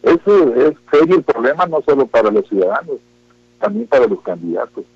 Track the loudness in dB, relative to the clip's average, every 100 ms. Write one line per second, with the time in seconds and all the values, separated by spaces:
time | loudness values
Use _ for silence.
0 | 2 0 2 2 4 2 0 -2 _ 2
1 | 4 2 0 -2 -2 -2 -2 -2 0 0
2 | 2 2 2 -2 -2 -2 -2 -2 -8 -12
3 | _ _ _ _ _ _ -6 -4 0 2
4 | 2 -2 -8 -10 -8 -8 -8 -12 -18